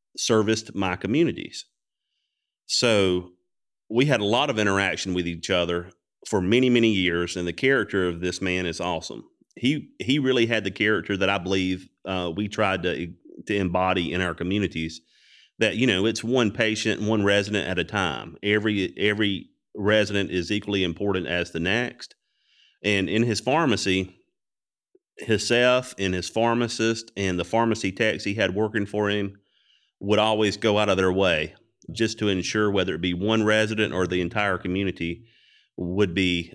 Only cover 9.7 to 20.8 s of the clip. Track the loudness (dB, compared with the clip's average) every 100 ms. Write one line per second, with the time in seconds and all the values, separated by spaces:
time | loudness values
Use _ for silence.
9.7 | -2 -6 -8 -2 0 2 2 2 0 -2
10.7 | -2 0 0 -2 0 0 0 0 0 0
11.7 | -2 -8 _ -6 -4 -4 -4 -4 -2 0
12.7 | 0 -2 -4 -6 -12 -20 -14 -4 -2 0
13.7 | 0 2 0 0 0 -2 -2 -2 -2 -2
14.7 | -4 -6 -8 _ _ _ _ _ -2 0
15.7 | 2 2 2 2 0 0 2 2 2 0
16.7 | 0 -2 -2 0 2 4 2 0 -2 -2
17.7 | -4 -2 -2 -2 -4 -10 -6 0 0 2
18.7 | 0 -2 0 0 2 0 -2 -8 _ _
19.7 | -4 2 4 4 0 0 -2 -2 -4 -2
20.7 | -2